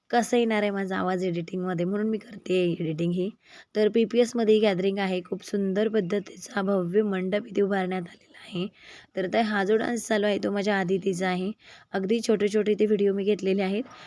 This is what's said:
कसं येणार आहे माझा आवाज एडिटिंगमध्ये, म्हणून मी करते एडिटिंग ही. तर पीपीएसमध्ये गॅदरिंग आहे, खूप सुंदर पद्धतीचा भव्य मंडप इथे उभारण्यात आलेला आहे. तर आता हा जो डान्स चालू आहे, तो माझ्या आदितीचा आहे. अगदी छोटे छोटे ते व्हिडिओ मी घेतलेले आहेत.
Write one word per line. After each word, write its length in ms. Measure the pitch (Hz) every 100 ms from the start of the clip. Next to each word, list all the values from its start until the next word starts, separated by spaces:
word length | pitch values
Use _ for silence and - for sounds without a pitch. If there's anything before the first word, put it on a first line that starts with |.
| _
कसं 260 | 240 220 240
येणार 260 | 233 214
आहे 80 | 208
माझा 280 | 196 190 190
आवाज 260 | 185 185 185
एडिटिंगमध्ये, 600 | 170 170 185 180 175 175
म्हणून 220 | 202 214
मी 100 | 220
करते 580 | - 202 - 185 175 165
एडिटिंग 320 | 165 156 170
ही. 180 | 180 185 - _ - - -
तर 120 | 214
पीपीएसमध्ये 680 | 220 220 233 233 233 214 214
गॅदरिंग 400 | 214 180 196 196
आहे, 240 | 190 185 175
खूप 200 | 190 -
सुंदर 440 | 202 196 190 220
पद्धतीचा 720 | 220 175 202 196 - - 208
भव्य 400 | 190 196 175 190
मंडप 440 | 214 190 185 208 220
इथे 160 | 196
उभारण्यात 400 | 196 196 185 185
आलेला 300 | 175 - _ - -
आहे. 220 | 175 196 - - - - -
तर 80 | 185
आता 180 | 220
हा 220 | 220 208 190
जो 120 | 220
डान्स 320 | - 240 -
चालू 180 | 214 208
आहे, 120 | 196
तो 120 | 202
माझ्या 280 | 202 202 202
आदितीचा 500 | 180 190 190 175 185
आहे. 240 | 180 185 214 - - -
अगदी 280 | 196 190 233
छोटे 280 | 220 214 202
छोटे 260 | 214 208 208
ते 120 | 214
व्हिडिओ 280 | 208 202 196
मी 100 | 196
घेतलेले 380 | 202 190 196
आहेत. 200 | 190 202 269 -